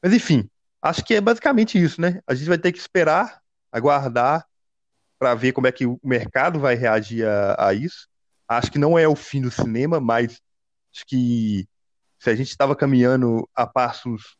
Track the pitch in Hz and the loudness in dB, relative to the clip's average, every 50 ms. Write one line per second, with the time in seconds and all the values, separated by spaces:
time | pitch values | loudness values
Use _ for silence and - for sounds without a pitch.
0 | - 180 202 240 - - 165 127 101 - _ _ _ _ _ _ - 151 165 - | 2 4 2 2 4 4 2 2 2 -2 _ _ _ _ _ _ -4 -4 -2 -2
1 | - - 226 214 202 220 233 226 - 302 285 233 226 220 - 190 175 156 - - | -2 0 0 2 2 2 0 2 0 2 4 4 2 2 4 2 2 2 0 0
2 | 165 180 175 185 _ - 131 127 143 160 175 165 165 180 175 - - - _ 185 | -2 -2 -2 -4 _ -6 -6 -4 0 -2 -2 0 0 -2 -4 -4 -14 -4 _ 0
3 | 170 156 151 175 220 233 - _ _ _ _ _ _ _ - 117 113 143 143 143 | 2 2 2 2 0 -2 -8 _ _ _ _ _ _ _ -8 -2 0 2 2 2
4 | 139 131 117 120 120 131 147 165 - _ _ _ _ _ _ _ _ _ _ _ | 0 -2 -2 0 0 2 0 -2 -4 _ _ _ _ _ _ _ _ _ _ _
5 | _ _ _ _ 135 127 123 113 120 127 127 - 127 127 127 - 135 120 120 - | _ _ _ _ 0 0 0 2 0 -2 0 2 0 0 0 0 -4 -4 -4 -4
6 | _ 127 127 120 110 - - 131 135 175 170 156 139 135 123 117 123 117 110 110 | _ -2 -2 -2 -2 -2 -2 -2 0 0 -2 -2 0 0 0 0 0 0 0 0
7 | 104 101 117 113 113 107 104 101 101 98 98 - - 101 98 104 135 175 - - | -2 -4 -6 -4 -2 -2 0 0 0 -2 0 0 0 0 0 0 -4 -8 -10 -12
8 | - _ _ _ _ _ _ _ _ _ 117 117 113 - - 143 143 147 170 165 | -20 _ _ _ _ _ _ _ _ _ -4 -4 -4 -2 -2 0 2 2 4 4
9 | 160 156 151 143 - - - 139 131 123 - - - 113 110 117 131 151 170 156 | 4 4 2 0 -4 -8 -6 -4 -4 -4 -4 -4 -4 -4 -2 -2 -2 -2 -2 -2
10 | 131 117 113 117 120 117 120 _ _ _ _ _ _ _ _ _ _ _ _ - | 0 0 0 0 0 -2 -4 _ _ _ _ _ _ _ _ _ _ _ _ -20
11 | - _ - 127 123 120 120 117 113 110 104 98 92 _ _ _ _ _ _ _ | -14 _ -4 -2 0 0 0 -2 -2 -2 -2 -4 -6 _ _ _ _ _ _ _
12 | _ _ _ _ - 123 113 110 135 131 - - 143 139 143 143 - 139 135 123 | _ _ _ _ -2 -2 -2 -2 -4 -8 -2 -2 0 0 0 0 0 0 2 2
13 | 123 123 131 131 127 120 117 113 - _ _ - 120 - _ 131 123 120 - - | 4 2 2 2 0 0 -2 -2 -4 _ _ -6 -6 -4 _ -2 -2 -2 -4 -10
14 | - 127 117 104 107 - _ | -10 -10 -12 -12 -12 -20 _